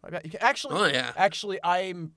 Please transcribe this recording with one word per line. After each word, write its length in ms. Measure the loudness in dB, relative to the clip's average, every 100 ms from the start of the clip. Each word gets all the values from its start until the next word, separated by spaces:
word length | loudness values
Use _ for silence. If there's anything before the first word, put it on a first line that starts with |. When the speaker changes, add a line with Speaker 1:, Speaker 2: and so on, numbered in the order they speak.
Speaker 1:
I 80 | -10
bet 140 | -10
you 80 | -8
can. 80 | 0
Actually, 340 | 2 2 -2 2
Speaker 2:
Oh, 80 | 4
yeah. 260 | 4 0 2
Speaker 1:
actually, 440 | 2 2 -6 -4
I'm 500 | 0 2 0 -6 -10